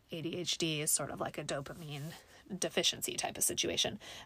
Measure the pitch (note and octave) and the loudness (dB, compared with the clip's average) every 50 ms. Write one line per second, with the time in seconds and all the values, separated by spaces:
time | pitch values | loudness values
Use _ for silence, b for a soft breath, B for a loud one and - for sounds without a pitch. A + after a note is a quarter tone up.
0 | _ - E3+ E3 D3 E3 F3+ F3+ E3+ - - - E3+ D#3+ D#3 D3 D3+ - - - | _ -8 -6 -4 -2 -2 -2 -2 0 0 0 2 2 2 2 2 2 4 4 2
1 | C#3+ - - F#3 E3+ - - E3+ D3+ C#3+ E3 C#3+ C#3 - E3+ F3 D#3+ D3 D3 C#3 | 2 0 -2 -2 -4 -2 -2 -4 -4 -2 -2 -2 -2 -6 -8 -10 -8 -8 -6 -6
2 | C#3+ E3+ - B B B B B B - G3 F3+ - D#3+ - F#3+ E3+ - - - | -6 -8 -8 B B B B B B -8 -4 -2 0 2 2 4 4 4 4 2
3 | - - - - - - - - - - F2 - - - - - - - - - | -2 -2 -2 0 -2 -2 0 2 2 2 2 2 2 2 4 4 2 2 0 -4
4 | B B B B B | B B B B B